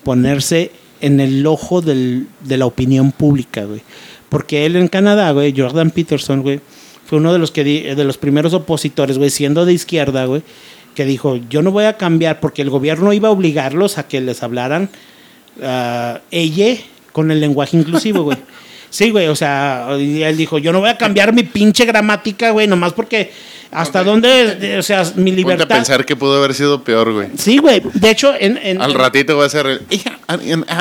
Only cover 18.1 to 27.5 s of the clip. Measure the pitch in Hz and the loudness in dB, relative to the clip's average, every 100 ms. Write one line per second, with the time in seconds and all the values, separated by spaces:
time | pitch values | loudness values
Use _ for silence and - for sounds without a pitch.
18.1 | 190 147 131 - - - - - - 214 | -2 -2 -4 -10 -20 -20 -20 -10 -2 0
19.1 | 214 165 151 151 139 139 131 123 143 143 | 2 0 0 0 0 -2 -4 -4 -2 -2
20.1 | 151 156 156 160 156 156 185 208 240 220 | -2 0 -2 -2 -2 0 2 0 0 0
21.1 | 196 202 233 185 202 208 208 233 214 208 | 2 4 2 2 2 2 4 2 2 2
22.1 | 208 220 196 233 214 208 185 175 170 208 | -2 -4 -2 0 2 2 2 0 -4 -4
23.1 | 220 185 - - - - 156 180 190 185 | -4 -4 -10 -20 -20 -12 -6 -2 0 2
24.1 | 214 240 262 226 190 196 202 - 196 170 | 4 4 4 2 0 -4 -4 0 0 0
25.1 | 185 185 185 180 175 156 226 120 131 131 | 0 0 2 0 0 0 0 2 0 0
26.1 | 139 139 139 139 135 143 143 - 113 113 | -2 0 2 2 0 0 0 0 2 2
27.1 | 107 98 - 202 | 0 -4 -4 2